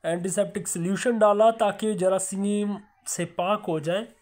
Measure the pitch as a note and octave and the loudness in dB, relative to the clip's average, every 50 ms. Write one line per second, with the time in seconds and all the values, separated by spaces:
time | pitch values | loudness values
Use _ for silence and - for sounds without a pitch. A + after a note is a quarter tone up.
0 | - E3+ E3 F3 F3 F#3+ E3+ G3+ G3+ G3 G3 G#3 D3+ - - F3+ E3 F3+ G3 F#3 | -2 -2 -4 -2 -2 -4 -2 -2 -2 -2 -2 -8 -8 -6 -4 -4 -2 -2 -2 0
1 | - B3+ A#3+ A3 G#3+ G#3 G#3 G3+ A3 A3+ A3 A3+ A3+ G3+ G3 G3+ G#3+ G#3+ G#3+ F3 | 0 0 2 4 4 4 6 6 6 4 4 4 0 0 0 0 -2 -2 -2 2
2 | F3+ F#3 F#3+ F#3+ F#3 - G3 F#3+ G3 G3+ G#3 G#3 G#3 G#3 G3+ F#3+ - _ _ _ | 2 2 2 2 -2 -4 -4 -2 -2 0 0 0 -2 -2 -4 -6 -10 _ _ _
3 | _ - - - F3 E3 - - F3 F#3 G#3 G#3 G#3 - E3 D#3 C#3+ D#3+ F3 G3 | _ -10 -6 -6 -6 -6 -4 -4 0 0 0 -2 0 -2 -4 -2 -2 -2 -2 -2
4 | A#3 A#3+ - _ | -4 -6 -14 _